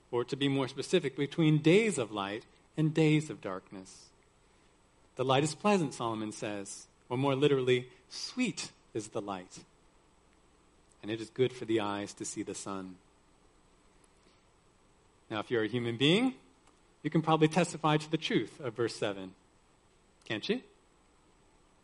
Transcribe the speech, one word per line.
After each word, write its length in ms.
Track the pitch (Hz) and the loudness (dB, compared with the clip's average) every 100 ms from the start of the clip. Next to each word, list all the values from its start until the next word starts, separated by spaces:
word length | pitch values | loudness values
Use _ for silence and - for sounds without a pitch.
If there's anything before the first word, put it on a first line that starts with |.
| _ | _
or 140 | 120 | -4
to 120 | 120 131 | -2 -2
be 120 | 139 | 0
more 200 | 135 131 | 0 -2
specific, 480 | 139 - 180 147 - | -4 0 0 0 -4
between 420 | 143 - 156 156 | -4 2 4 6
days 380 | 156 190 226 170 | 6 6 6 0
of 120 | 107 | -4
light 340 | 104 98 107 - _ _ - | -4 -4 -6 -10 _ _ -2
and 160 | 156 | 0
days 380 | 156 156 156 156 | 4 4 4 2
of 100 | 101 | -6
darkness. 680 | 104 95 - 98 92 - - _ _ _ _ _ _ _ _ _ _ - | -8 -8 -10 -16 -16 -20 -20 _ _ _ _ _ _ _ _ _ _ -4
"The 80 | |
light 200 | 131 131 | 2 2
is 100 | 151 | 2
pleasant," 400 | - 208 202 143 | 0 2 2 2
Solomon 380 | - 117 110 107 | -2 -4 -4 -6
says, 540 | - 113 104 98 - - _ - | -6 -6 -6 -8 -14 -18 _ -6
or 80 | 127 | -2
more 200 | 139 135 | 0 4
literally, 520 | 147 135 127 123 127 - _ | 4 4 4 2 0 -14 _
"Sweet 640 | - - - 247 - - - _ | -14 -10 -4 -4 -4 -10 -14 _
is 160 | 117 104 | -10 -8
the 140 | 120 | -8
light, 380 | 101 95 90 - - _ _ _ _ _ _ _ _ _ _ _ _ _ | -8 -10 -12 -18 -20 _ _ _ _ _ _ _ _ _ _ _ _ _
and 80 | 104 | -8
it 100 | 113 | -8
is 100 | 107 | -6
good 220 | - 123 | -2 -2
for 120 | - | -2
the 160 | 113 113 | -2 -2
eyes 320 | 104 101 101 | -2 -4 -8
to 100 | - | -10
see 180 | 104 - | -10 -8
the 120 | 101 | -8
sun." 420 | 92 104 98 92 90 _ _ _ _ _ _ _ _ _ _ _ _ _ _ _ _ _ _ _ _ _ _ - | -10 -10 -10 -10 -16 _ _ _ _ _ _ _ _ _ _ _ _ _ _ _ _ _ _ _ _ _ _ -10
Now, 80 | 107 | -8
if 120 | - | -2
you're 140 | 117 | -2
a 40 | 107 | 0
human 280 | 120 117 117 | -2 -4 2
being, 380 | 135 190 262 254 _ _ _ _ _ _ | 4 4 2 -2 _ _ _ _ _ _
you 80 | 151 | -2
can 120 | 165 | 0
probably 260 | 156 160 156 | 2 4 4
testify 480 | 180 165 156 156 151 | 4 0 0 2 2
to 140 | 151 | 0
the 80 | 156 | -4
truth 400 | - 214 104 - | 0 0 0 -6
of 140 | 135 | -8
verse 220 | 110 113 - | -2 -2 -2
seven, 380 | 110 98 95 95 _ _ _ _ _ _ _ _ | -4 -4 -10 -16 _ _ _ _ _ _ _ _
can't 220 | - 107 - | -10 -6 -4
you? 140 | 247 - _ _ _ _ _ _ _ _ _ _ _ | -4 -6 _ _ _ _ _ _ _ _ _ _ _